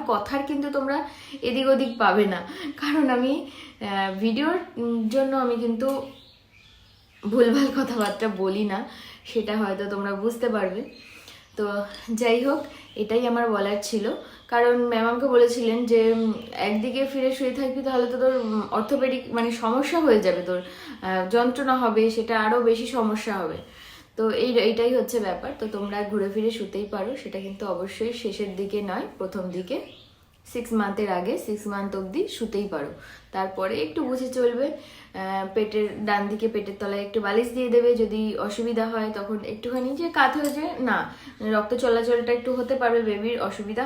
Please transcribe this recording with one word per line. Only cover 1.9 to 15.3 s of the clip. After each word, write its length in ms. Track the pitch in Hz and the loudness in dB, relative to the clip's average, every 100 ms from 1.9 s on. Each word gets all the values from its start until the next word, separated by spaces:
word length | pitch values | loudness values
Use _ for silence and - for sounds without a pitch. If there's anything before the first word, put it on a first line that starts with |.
| - | 2
পাবে 280 | 208 202 196 | 4 4 4
না, 160 | 175 - - 311 - | 0 -6 -10 -10 -6
কারণ 320 | 294 302 269 | 0 2 4
আমি, 400 | 247 254 302 - - - - | 4 2 0 -4 -14 -18 -10
আহ, 380 | 208 196 190 190 | -4 -2 -2 0
ভিডিওর 380 | 226 226 311 359 - - 233 233 220 | 0 2 0 0 -4 -6 -2 0 0
জন্য 260 | 262 269 269 | 2 2 2
আমি 200 | 247 233 | 0 0
কিন্তু 460 | 233 220 269 269 - - - - _ - - - - _ _ _ 208 | 0 0 0 -2 -6 -14 -20 -20 _ -20 -20 -20 -20 _ _ _ 2
ভুলভাল 560 | 240 233 277 277 277 | 6 6 6 4 2
কথাবার্তা 440 | 226 233 202 202 226 190 | 0 0 0 0 -2 0
বলি 280 | 190 196 208 | -2 0 0
না, 200 | 196 269 - - - - | -2 -6 -12 -20 -20 -6
সেটা 320 | 233 208 220 | -4 0 0
হয়তো 280 | 202 190 202 | 0 -2 -4
তোমরা 260 | 202 202 196 | -4 -2 -2
বুঝতে 340 | 220 233 240 | -2 0 0
পারবে। 340 | 220 190 196 277 - - - - - - - | 0 -2 -4 -8 -12 -20 -20 -20 -20 -14 -6
তো 140 | 208 202 202 - - | -4 -4 -6 -8 -4
যাই 280 | 220 233 240 | 0 4 4
হোক, 220 | 269 302 - - - - | 4 0 -2 -14 -10 -6
এটাই 320 | 208 226 247 | 0 2 2
আমার 220 | 233 233 | 2 2
বলার 280 | 208 202 202 | 2 0 -2
ছিল। 300 | - 220 214 320 - - - | -2 -2 -2 -4 -8 -18 -2
কারণ 400 | 240 240 240 240 | 4 6 4 4
ম্যাম 200 | 226 233 | 2 2
আমাকে 200 | 240 | 2
বলেছিলেন 580 | 269 | 4